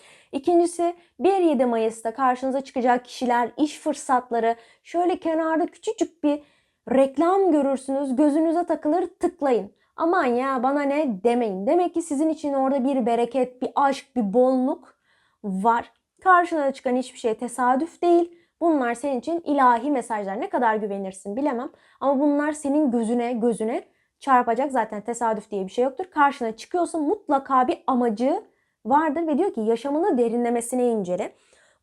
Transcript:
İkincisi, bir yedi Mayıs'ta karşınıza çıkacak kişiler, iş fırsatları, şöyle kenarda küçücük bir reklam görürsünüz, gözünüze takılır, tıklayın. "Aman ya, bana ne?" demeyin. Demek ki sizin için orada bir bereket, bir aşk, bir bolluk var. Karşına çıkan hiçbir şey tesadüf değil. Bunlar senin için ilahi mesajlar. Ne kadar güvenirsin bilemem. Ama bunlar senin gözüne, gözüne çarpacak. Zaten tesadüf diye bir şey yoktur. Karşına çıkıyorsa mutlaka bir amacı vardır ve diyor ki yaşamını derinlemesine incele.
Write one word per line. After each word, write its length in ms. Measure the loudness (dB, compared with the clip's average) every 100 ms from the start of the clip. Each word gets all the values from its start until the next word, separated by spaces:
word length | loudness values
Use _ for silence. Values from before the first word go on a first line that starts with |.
| -20 -20 _
İkincisi, 640 | -6 2 2 2 0 -4 -4 _ -2
bir 200 | 2 4
yedi 260 | 2 2 2
Mayıs'ta 480 | 2 -2 -4 -8
karşınıza 480 | -2 0 0 -2 -4
çıkacak 440 | -4 -2 0 0 -2
kişiler, 460 | -6 -2 0 -2 -2
iş 220 | -2 -2
fırsatları, 760 | -6 -6 -2 -2 0 -2 0 -2 -8 _
şöyle 360 | -6 -2 0 0
kenarda 460 | -2 -2 0 -2 -2
küçücük 580 | -6 -8 -4 -6 _
bir 200 | -2 -2 -6 _ _ _ -2
reklam 600 | 2 2 2 2 4 4
görürsünüz, 640 | 2 2 -2 -4 -4 -2 2
gözünüze 500 | 2 4 2 0 -2
takılır, 420 | -4 0 0 -2 -4
tıklayın. 520 | -4 -2 0 0 -2 -14 _ -4
"Aman 300 | 0 2 2
ya, 380 | 0 -2 -2
bana 180 | 0 0
ne?" 420 | 0 0 -2 -2
demeyin. 440 | 0 0 0 -2 0
Demek 260 | 2 2
ki 80 | -2
sizin 280 | -4 -2 -2
için 240 | -2 -2
orada 300 | 0 0 0
bir 220 | 0 0 0
bereket, 560 | 0 0 -2 -4 -4
bir 100 | -6 0
aşk, 400 | 0 0 -6 -4
bir 180 | 0
bolluk 600 | 4 4 2 0 -4 -10 _ _ _ _ _
var. 480 | -8 -2 2 0 -2 _ _ _
Karşına 500 | 4 4 4 0 -2
çıkan 220 | -2 -2 -2
hiçbir 240 | -4 -6
şey 140 | -4
tesadüf 680 | -4 -6 -2 0 2 -2 -2
değil. 360 | 4 4 2 -6 _ _
Bunlar 320 | 0 2 0
senin 260 | -2 -4 -4
için 220 | -4 -6 -2
ilahi 460 | 4 4 4 0
mesajlar. 500 | -2 -2 -6 -6 -6
Ne 80 | -4
kadar 260 | 0 0 0
güvenirsin 600 | -4 -6 -8 -10 -10 -4
bilemem. 340 | -4 -4 -8 -14 _ _
Ama 200 | 0 2
bunlar 320 | 2 2 -2
senin 400 | -4 -2 0 2
gözüne, 420 | 0 0 -2 -2
gözüne 500 | -2 -2 -2 -4 -4 -8 _ _ _
çarpacak. 520 | 2 2 4 0 0
Zaten 300 | -2 -4 -6
tesadüf 500 | -8 -4 -2 -2 -4
diye 140 | -8 -4
bir 60 |
şey 120 | -2
yoktur. 220 | -2 -2 -6
Karşına 520 | 2 2 2 -6 -8
çıkıyorsa 400 | -4 -2 -2 -2
mutlaka 680 | -2 -2 0 -2 2 2 2
bir 160 | 0 -2
amacı 560 | 0 0 0 0 0 -4 _ _ _ 0
vardır 420 | 2 2 0 0
ve 100 | 0
diyor 160 | 0
ki 80 | -2
yaşamını 560 | -2 -2 -2 0 0 2
derinlemesine 720 | 0 0 0 -2 -2 0 0
incele. 460 | 0 -2 -4 -6 -12 _ _ _ _